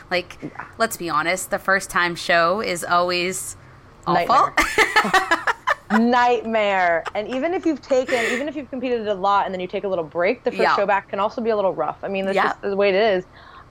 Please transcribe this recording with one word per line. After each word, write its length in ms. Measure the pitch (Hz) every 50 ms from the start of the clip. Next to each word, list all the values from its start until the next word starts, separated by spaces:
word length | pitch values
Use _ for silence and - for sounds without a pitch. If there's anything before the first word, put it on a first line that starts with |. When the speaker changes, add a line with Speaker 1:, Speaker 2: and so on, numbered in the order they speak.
| - -
Speaker 1:
Like, 280 | 180 180 175 - - -
Speaker 2:
Yeah. 220 | - - - - - - - -
Speaker 1:
let's 180 | 226 226 -
be 120 | - 175 165
honest, 420 | 147 151 156 170 185 185 - -
the 80 | 196 185
first 320 | - 190 190 190 - -
time 240 | - 185 175 175 170
show 460 | - - - 175 170 165 170 190 220
is 240 | - 196 180 165 -
always 720 | - 175 175 180 180 180 175 175 185 185 - - - - - - - - - - - - - -
awful. 280 | - 151 175 175 - 240
Speaker 2:
Nightmare. 200 | 285 370 - - - - - - 427 427 - - - - 202
Speaker 1:
<laughs> 300 | - 370 381 - 330 330 - - 453 - - 523 571 - - -
Speaker 2:
Nightmare. 1120 | 208 220 233 240 247 247 247 247 247 220 214 226 226 220 208 202 196 190 180 175 170 160 - - -
And 140 | 202 214 -
even 260 | 247 262 285 339 359
if 100 | 381 -
you've 160 | 330 294 247
taken, 340 | - - 269 254 262 - 262 240 226 -
even 160 | 247 240 285 311
if 80 | 254
you've 140 | 302 254 -
competed 360 | 269 247 247 254 240 233 214
a 80 | 208 208
lot 300 | 185 190 202 202 196 160
and 80 | 185 190
then 60 | 180
you 80 | 185 185
take 160 | - 196 196
a 40 | 196
little 160 | 185 170 160
break, 380 | 143 - 170 175 202 254 - -
the 60 | 247
first 120 | - 190
Speaker 1:
Yeah. 140 | 220 165 147
Speaker 2:
show 100 | 160 202
back 220 | 190 196 196 - -
can 120 | - 196
also 200 | 202 220 - 254
be 100 | 220 233
a 60 | 220
little 180 | 208 190 185 151
rough. 240 | 165 147 147 147 -
I 60 | - 185
mean, 160 | 196 196 190
that's 100 | 190 196
Speaker 1:
Yeah. 100 | 190 - -
Speaker 2:
just 140 | - -
the 140 | - 202 196
way 120 | 190 202 202
it 60 | 185
is. 280 | 196 226 220 190 180 180 - - - - - - - - -